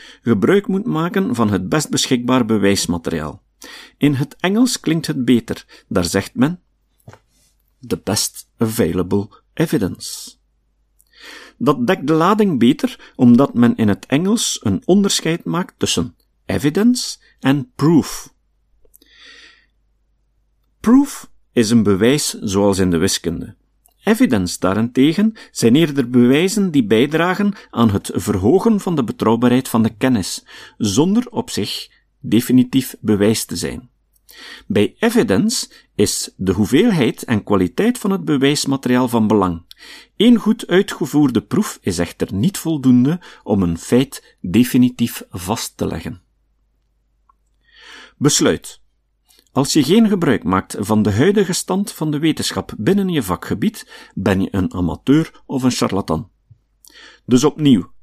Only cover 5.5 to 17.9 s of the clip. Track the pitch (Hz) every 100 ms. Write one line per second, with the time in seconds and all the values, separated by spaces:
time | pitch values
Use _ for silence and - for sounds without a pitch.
5.5 | - - - - 98 87 98 - - 135
6.5 | 180 _ _ _ _ - - _ _ _
7.5 | _ _ _ 123 - - 110 - - -
8.5 | - 113 110 - 113 92 101 98 - _
9.5 | - 165 151 92 - - - - - _
10.5 | _ _ _ _ _ _ _ - - -
11.5 | - 123 151 117 190 139 160 170 214 208
12.5 | 135 117 156 254 - - - 123 120 139
13.5 | 117 120 117 107 95 - 139 190 220 -
14.5 | - 110 92 - 196 196 - 160 170 -
15.5 | 165 185 - - - 143 - _ _ -
16.5 | 95 139 160 226 247 - - _ _ 135
17.5 | 143 127 - 147